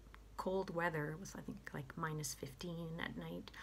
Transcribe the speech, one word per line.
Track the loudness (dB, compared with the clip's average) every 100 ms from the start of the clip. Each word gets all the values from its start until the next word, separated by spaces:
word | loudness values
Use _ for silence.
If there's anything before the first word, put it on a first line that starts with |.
| -10 -14 -8 0
cold | 4 4 4
weather, | 4 6 6 2
it | 0
was, | -4 -6
I |
think, | -6 -6 -4
like, | -4 -4 0
minus | 0 2 0
fifteen | -2 -4 -4 -2 -2 -2 0
at | -2 -2
night, | -2 -4 -6 -8